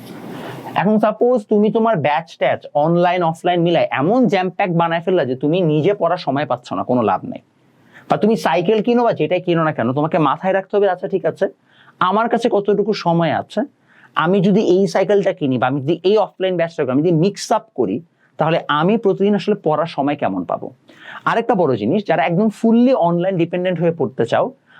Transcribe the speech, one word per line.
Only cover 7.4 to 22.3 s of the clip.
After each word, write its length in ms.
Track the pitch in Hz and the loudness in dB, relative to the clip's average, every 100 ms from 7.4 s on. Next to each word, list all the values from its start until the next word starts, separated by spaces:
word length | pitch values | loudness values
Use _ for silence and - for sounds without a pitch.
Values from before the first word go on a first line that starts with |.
| - _ _ _ _ - - | -18 _ _ _ _ -20 -4
বা 80 | 151 | 0
তুমি 200 | 208 220 | 2 2
সাইকেল 460 | 185 170 165 220 | 0 0 2 0
কিনো 220 | 202 240 | 2 2
বা 80 | 233 | 2
যেটাই 280 | 170 151 180 | 0 0 -2
কিনো 240 | 175 170 | 0 0
না 80 | 160 | 0
কেন, 200 | 147 127 | 0 -2
তোমাকে 260 | 131 151 175 | -2 0 0
মাথায় 340 | 147 135 190 | 0 0 0
রাখতে 240 | 190 190 208 | -2 0 0
হবে, 120 | 202 | 0
আচ্ছা 200 | 180 196 | 0 -4
ঠিক 160 | 190 | -4
আছে, 240 | 165 151 190 - _ _ - _ | -4 -2 -4 -4 _ _ -20 _
আমার 280 | 180 196 226 | 0 0 0
কাছে 200 | 233 233 | 0 0
কতটুকু 400 | 202 202 202 208 | 0 0 0 0
সময় 400 | 196 175 170 165 | -2 0 0 0
আছে, 280 | 113 - - 294 - _ _ - | -2 -4 -6 -6 -10 _ _ -8
আমি 260 | - 160 196 | -2 0 2
যদি 200 | 185 202 | 2 2
এই 260 | - 180 196 | 4 2 2
সাইকেলটা 460 | 190 196 208 190 | 0 2 2 0
কিনি 260 | 185 143 127 | -2 -2 0
বা 80 | 127 | 0
আমি 140 | 139 | -2
যদি 200 | 131 175 | -2 -2
এই 140 | 185 214 | 0 2
অফলাইন 400 | 185 - 185 180 | 0 -2 -4 -2
ব্যাচটা 280 | 165 165 | -4 -2
করি, 80 | 139 | -2
আমি 100 | 127 | 0
যদি 100 | 160 | 2
মিক্স 400 | 165 180 196 - | 2 0 -2 -2
আপ 140 | 220 - | -4 -2
করি, 260 | - 110 101 165 _ _ - | -4 -4 -4 -8 _ _ -4
তাহলে 280 | 156 165 - | 0 0 0
আমি 280 | 147 170 220 | 0 0 0
প্রতিদিন 380 | 220 180 196 | 0 0 0
আসলে 200 | 208 - | 0 0
পড়ার 320 | 190 165 151 165 | -2 0 0 -2
সময় 300 | - 139 147 | -2 -4 -2
কেমন 280 | 113 95 | -4 -4
পাবো। 260 | 87 - - - _ - - - | -4 -6 -6 -18 _ -20 -20 -8
আরেকটা 300 | - 185 226 | -2 -2 0
বড় 220 | 220 160 123 | 0 2 0
জিনিস, 300 | 104 185 202 | 0 -2 0
যারা 180 | 160 | 0
একদম 240 | 175 | 0